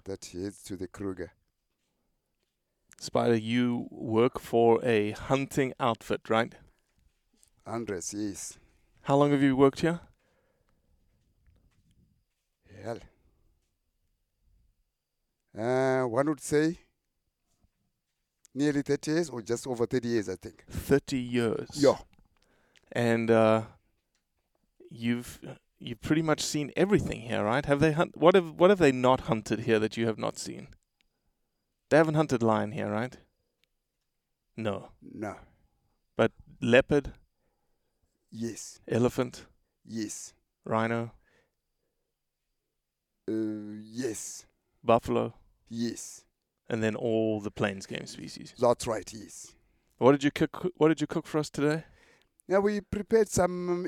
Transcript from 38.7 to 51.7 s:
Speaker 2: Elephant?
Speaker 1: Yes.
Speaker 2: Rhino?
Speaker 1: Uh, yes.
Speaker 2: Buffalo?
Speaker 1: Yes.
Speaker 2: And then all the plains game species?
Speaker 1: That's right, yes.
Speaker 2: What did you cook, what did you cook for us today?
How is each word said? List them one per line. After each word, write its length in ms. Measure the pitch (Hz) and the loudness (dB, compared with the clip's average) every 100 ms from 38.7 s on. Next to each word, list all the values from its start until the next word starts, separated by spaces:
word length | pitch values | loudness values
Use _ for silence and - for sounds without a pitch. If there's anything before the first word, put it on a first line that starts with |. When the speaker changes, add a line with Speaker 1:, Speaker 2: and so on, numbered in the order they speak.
| - - | -14 -4
Speaker 2:
Elephant? 580 | 123 120 - 123 - - _ _ _ - | 2 2 0 -6 -8 -20 _ _ _ -12
Speaker 1:
Yes. 480 | 113 104 - - _ _ _ - | -8 -8 -10 -16 _ _ _ -4
Speaker 2:
Rhino? 460 | 110 113 117 117 - _ _ _ _ _ _ _ _ _ _ _ _ _ _ _ _ _ _ _ _ - | -2 0 -2 -6 -12 _ _ _ _ _ _ _ _ _ _ _ _ _ _ _ _ _ _ _ _ -6
Speaker 1:
Uh, 480 | 110 110 107 104 107 | -4 -4 -6 -10 -14
yes. 640 | 107 113 127 107 - - - _ _ _ | -14 -8 -8 -8 -12 -16 -20 _ _ _
Speaker 2:
Buffalo? 520 | 117 117 - 117 117 - _ _ - | 2 2 2 -4 -4 -8 _ _ -14
Speaker 1:
Yes. 560 | 117 117 - - - _ _ _ _ - | -6 -6 -6 -14 -18 _ _ _ _ -8
Speaker 2:
And 140 | 117 | -2
then 140 | 110 107 | -2 -2
all 440 | 120 110 110 107 | -2 0 0 -2
the 120 | 104 | -6
plains 340 | - 104 98 - | -4 -4 -4 -10
game 220 | - - | -12 -12
species? 480 | - - - - - | -14 -16 -16 -14 0
Speaker 1:
That's 300 | 120 120 127 | 2 2 -2
right, 200 | 110 - | -6 -8
yes. 400 | 110 98 - - - _ _ _ - | -14 -18 -20 -20 -20 _ _ _ 2
Speaker 2:
What 140 | 120 | 4
did 100 | 143 | 6
you 80 | 143 | 2
cook, 420 | - 160 - 180 - | 0 -2 -2 -6 2
what 100 | 156 | 2
did 140 | 160 | 2
you 60 | 147 | -2
cook 200 | 170 - | -6 -4
for 100 | 156 | -4
us 140 | 151 | -4
today? 320 | - 143 | -2 -2